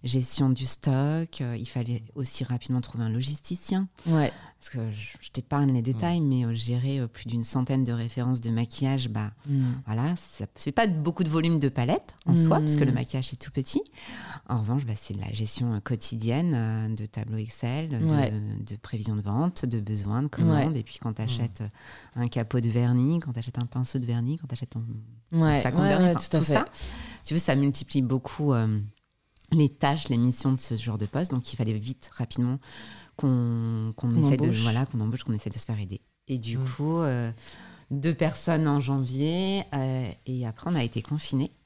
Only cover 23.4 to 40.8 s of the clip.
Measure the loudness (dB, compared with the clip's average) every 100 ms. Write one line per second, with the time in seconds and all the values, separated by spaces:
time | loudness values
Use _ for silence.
23.4 | -8 -6 -4 -2 -2 -2 -2 -2 -2 -4
24.4 | -6 -8 -8 -8 -8 -10 -12 -20 _ 2
25.4 | 4 4 4 4 4 6 6 4 2 2
26.4 | 4 4 2 -6 -10 -10 -14 -14 -2 0
27.4 | 4 4 4 2 0 0 2 0 -2 -2
28.4 | 2 4 4 2 -2 -10 _ _ _ _
29.4 | _ 4 4 4 2 2 2 4 4 4
30.4 | 2 0 0 -4 -2 -2 -2 -2 0 -2
31.4 | -4 -2 -2 0 -4 -8 -12 -8 -6 0
32.4 | 0 0 -6 -18 -16 -18 -18 -2 2 2
33.4 | 2 0 0 -2 -2 -2 2 4 4 4
34.4 | 2 2 2 2 0 0 -2 -4 -4 -4
35.4 | -4 -8 -6 -6 -6 -10 _ _ _ -6
36.4 | -4 -4 -4 -4 -2 0 2 0 -2 -6
37.4 | -14 -18 -20 -20 -8 -2 0 2 0 0
38.4 | 0 2 4 2 2 0 0 0 0 2
39.4 | 0 0 -2 -2 -2 -2 -4 -8 -6 -4
40.4 | -4 -6 -2 0